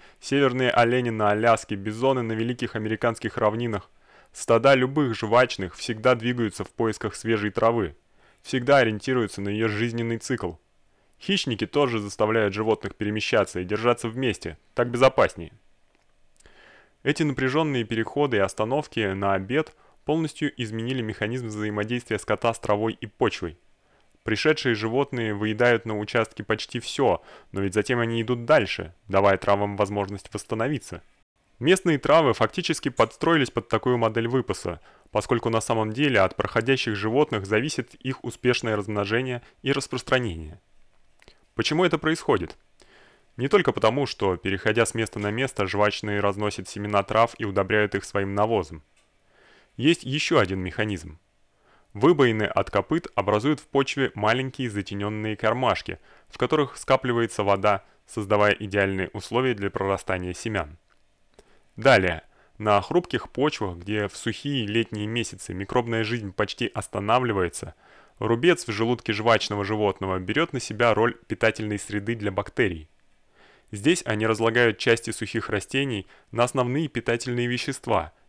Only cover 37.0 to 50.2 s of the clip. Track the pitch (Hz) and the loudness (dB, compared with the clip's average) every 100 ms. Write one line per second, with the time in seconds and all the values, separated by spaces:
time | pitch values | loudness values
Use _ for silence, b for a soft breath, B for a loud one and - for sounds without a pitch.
37 | 107 127 151 110 95 110 127 - 120 - | 0 2 2 0 0 0 0 -4 -8 -10
38 | 131 131 123 - 123 123 117 104 101 104 | -8 -8 -10 -2 0 0 0 -2 -2 -4
39 | 101 113 131 123 b b 131 139 - 127 | -2 -2 -2 -6 b b -4 -2 -2 -8
40 | - 131 117 82 78 80 _ _ - _ | 0 0 0 -6 -10 -16 _ _ -20 _
41 | _ _ _ b _ - - 156 180 151 | _ _ _ b _ -4 -2 2 2 2
42 | 156 160 - 110 82 - _ _ b b | 0 -2 0 0 0 -10 _ _ b b
43 | b b b - 135 202 151 - 110 127 | b b b -6 2 2 2 2 2 2
44 | 135 - 98 90 98 98 110 110 110 113 | -2 0 0 0 -2 -2 0 2 2 0
45 | 110 104 104 110 135 - 95 101 104 - | -4 -4 -4 -2 -4 -2 -2 2 2 0
46 | 107 104 101 101 104 - 95 - 104 104 | -4 0 0 0 -4 -4 -10 -8 -2 0
47 | 98 110 117 - 110 95 95 107 104 101 | 2 2 2 0 -4 -2 0 2 2 -2
48 | - 101 98 101 107 113 82 80 - _ | -4 -4 -2 0 2 0 -2 -10 -20 _
49 | _ _ b b b b b - 131 170 | _ _ b b b b b -2 0 0
50 | - 147 | -2 -6